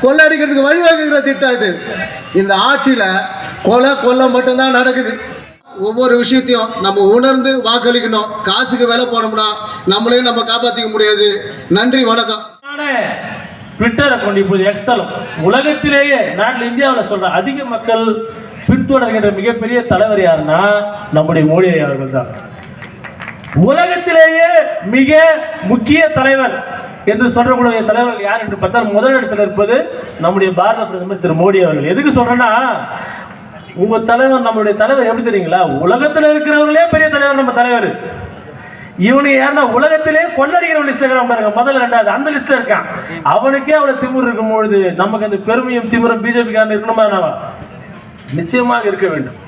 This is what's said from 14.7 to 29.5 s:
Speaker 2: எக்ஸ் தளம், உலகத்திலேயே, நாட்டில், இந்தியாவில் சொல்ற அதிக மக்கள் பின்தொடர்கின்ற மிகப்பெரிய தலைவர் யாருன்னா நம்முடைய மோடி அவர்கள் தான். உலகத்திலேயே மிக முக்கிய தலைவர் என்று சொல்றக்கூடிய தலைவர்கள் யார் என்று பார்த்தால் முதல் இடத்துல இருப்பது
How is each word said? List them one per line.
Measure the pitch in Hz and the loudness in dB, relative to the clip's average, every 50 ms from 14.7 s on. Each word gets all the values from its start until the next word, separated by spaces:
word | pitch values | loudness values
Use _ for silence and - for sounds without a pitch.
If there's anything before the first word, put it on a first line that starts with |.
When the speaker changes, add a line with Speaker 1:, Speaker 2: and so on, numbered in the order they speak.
Speaker 2:
எக்ஸ் | 202 - - 220 | 0 -2 -2 -2
தளம், | 247 208 185 - - - - - - 160 156 180 | -2 -2 -2 -6 -8 -12 -12 -12 -8 -2 0 2
உலகத்திலேயே, | 226 262 277 302 302 294 - 294 285 277 285 285 277 247 208 180 - 175 | 2 2 2 0 -2 0 0 0 2 2 2 2 2 0 0 -2 -2 -2
நாட்டில், | 208 240 254 233 240 233 | -2 -2 -2 -2 -4 -4
இந்தியாவில் | 240 240 277 269 254 233 208 - | -2 0 0 0 0 0 -2 -2
சொல்ற | 208 190 185 180 - - | -4 -2 -2 -2 -2 -2
அதிக | - 277 269 285 277 247 233 | -2 -2 -6 -6 -6 -6 -6
மக்கள் | 220 226 233 226 226 226 226 214 220 - - - - - - - - - | -6 -2 0 0 0 0 0 -2 -2 -6 -10 -12 -14 -16 -16 -16 -10 -2
பின்தொடர்கின்ற | - - 269 - - 277 262 247 226 220 220 208 208 196 190 | 0 0 0 2 2 2 2 2 2 0 0 0 0 0 0
மிகப்பெரிய | 196 240 233 226 220 220 247 240 233 240 214 | -2 -2 -2 -2 -4 -2 -2 -2 0 0 2
தலைவர் | 180 208 220 208 202 185 | 2 2 2 2 2 4
யாருன்னா | 175 160 156 151 151 208 220 196 208 208 208 - - - - - - 151 | 2 2 2 2 0 0 2 2 2 0 0 -2 -4 -8 -10 -10 -2 0
நம்முடைய | 151 160 165 170 160 151 151 | 0 0 2 2 2 2 2
மோடி | 160 175 190 180 170 160 147 | 4 4 2 2 2 0 0
அவர்கள் | 139 139 135 135 131 131 131 | -2 -4 -4 -6 -4 -4 -6
தான். | - - - - - - - - - - - - - - - - - - - - - - - - - - - - 170 233 | -6 -6 -12 -16 -16 -18 -18 -18 -18 -18 -18 -18 -18 -20 -18 -18 -18 -18 -16 -16 -16 -16 -16 -18 -16 -6 0 2 4 4
உலகத்திலேயே | 277 330 349 359 359 349 349 349 330 320 320 320 320 330 339 339 349 330 294 - - - - 185 220 | 4 2 2 0 0 -2 -2 2 6 6 6 6 6 4 4 4 4 4 2 2 -4 -6 -6 0 2
மிக | 262 269 262 311 311 320 330 311 311 - - - - - 185 226 | 2 4 6 6 6 6 6 4 2 -2 -8 -10 -8 -2 -2 0
முக்கிய | 240 226 269 294 320 330 311 311 269 | 0 2 2 2 4 4 2 2 0
தலைவர் | 262 269 269 269 262 240 - - - - - - - - - - - 202 214 | 2 2 2 2 0 -2 -2 -6 -8 -10 -12 -12 -12 -14 -16 -6 -2 -2 0
என்று | 220 247 240 226 | 2 2 0 2
சொல்றக்கூடிய | 240 240 254 254 247 240 240 226 226 220 208 | 2 2 2 2 2 2 2 2 0 0 0
தலைவர்கள் | 214 233 240 240 226 208 202 202 | 2 2 2 0 -2 -4 -4 -4
யார் | 208 226 220 | -2 -2 -4
என்று | 202 196 180 - | -6 -6 -4 -4
பார்த்தால் | 185 - 240 233 208 202 | 0 0 0 0 2 0
முதல் | 208 233 262 269 262 | 2 2 4 2 2
இடத்துல | 247 - 214 208 208 | 0 -2 -2 0 -2
இருப்பது | 196 | -2